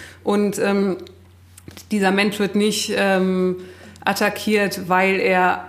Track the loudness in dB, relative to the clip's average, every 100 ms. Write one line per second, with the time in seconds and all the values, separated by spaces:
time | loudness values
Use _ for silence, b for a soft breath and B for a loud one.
0 | B B -2 0 0 0 0 0 0 -2
1 | -8 -20 -20 -20 -20 -20 -20 -18 -4 0
2 | 2 2 2 0 0 2 0 0 -2 0
3 | 2 2 2 2 0 -2 B B B B
4 | -4 0 -2 -2 0 2 0 -2 0 2
5 | 2 2 2 4 2 0